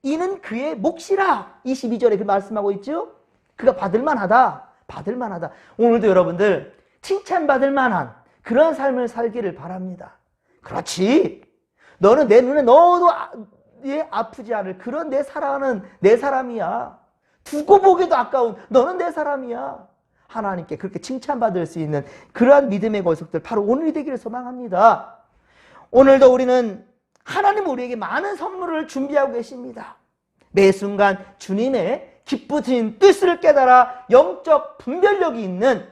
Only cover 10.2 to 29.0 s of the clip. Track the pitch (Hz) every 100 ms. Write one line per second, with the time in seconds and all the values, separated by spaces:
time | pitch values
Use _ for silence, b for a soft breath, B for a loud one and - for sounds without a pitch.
10.2 | _ _ _ _ - - - 165 190 302
11.2 | - - _ _ _ b b b 190 262
12.2 | 262 220 247 294 247 277 349 349 349 339
13.2 | - 240 208 _ _ 226 269 285 302 202
14.2 | 226 - 220 220 190 185 240 285 320 262
15.2 | 277 302 285 277 269 214 B B 190 233
16.2 | 277 269 247 233 175 220 247 _ _ _
17.2 | _ _ - 294 302 392 381 349 349 294
18.2 | 240 269 233 202 B 247 277 359 349 311
19.2 | 285 277 254 233 269 - 190 _ _ _
20.2 | _ 226 208 185 160 151 190 - - 262
21.2 | - 269 226 185 160 165 151 147 147 B
22.2 | B - 254 285 269 196 220 208 175 160
23.2 | 160 160 - 220 202 262 320 311 294 254
24.2 | 233 240 247 254 240 180 226 170 - -
25.2 | _ _ b b b b b 240 269 269
26.2 | 262 254 254 254 233 190 _ _ _ _
27.2 | - 381 403 415 370 254 247 240 175 240
28.2 | 392 381 349 381 349 320 311 269